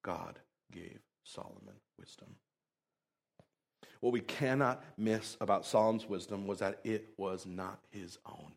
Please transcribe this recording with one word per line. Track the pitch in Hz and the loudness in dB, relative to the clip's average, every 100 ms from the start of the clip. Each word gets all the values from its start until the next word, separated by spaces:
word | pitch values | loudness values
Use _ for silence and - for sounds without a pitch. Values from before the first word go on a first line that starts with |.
God | 101 82 87 - _ _ _ | -2 -4 -6 -12 _ _ _
gave | 87 87 - _ _ - | -16 -14 -16 _ _ -16
Solomon | - - - - - _ - | -12 -12 -16 -20 -20 _ -20
wisdom. | - - - - _ _ _ _ _ _ _ _ _ - _ _ _ _ - - | -20 -20 -20 -20 _ _ _ _ _ _ _ _ _ -20 _ _ _ _ -20 0
What | 123 | 2
we | 120 | 2
cannot | - - 135 135 131 127 - - | -2 0 2 6 4 2 -6 0
miss | 110 110 - - | 2 2 0 -4
about | 101 98 - | 4 4 6
Solomon's | 110 110 113 - | 6 6 4 -2
wisdom | 95 - 101 98 | -6 -4 -4 -2
was | 95 | 0
that | 98 - 120 | 0 0 -2
it | 107 107 - | -2 -2 -4
was | 98 92 95 | -4 -4 -6
not | 90 92 - _ | -6 -6 -8 _
his | 104 87 - - | -12 -12 -14 -16
own. | - 76 | -16 -18